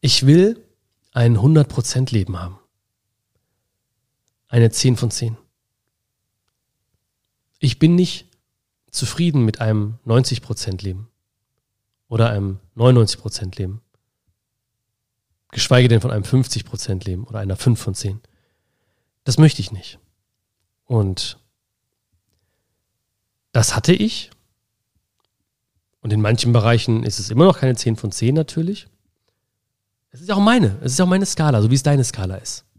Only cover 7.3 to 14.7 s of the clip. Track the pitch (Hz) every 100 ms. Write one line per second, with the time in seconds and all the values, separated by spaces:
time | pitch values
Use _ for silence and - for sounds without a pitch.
7.3 | _ _ _ 139 - 160 175 180 - _
8.3 | _ _ _ _ _ _ - 113 - 170
9.3 | 147 110 107 110 107 104 113 - 117 127
10.3 | 117 - 117 - 95 98 92 110 _ _
11.3 | _ _ _ _ _ _ _ _ 110 113
12.3 | 104 98 95 _ - 120 123 107 - -
13.3 | - 92 - 95 107 _ _ _ _ _
14.3 | _ _ _ _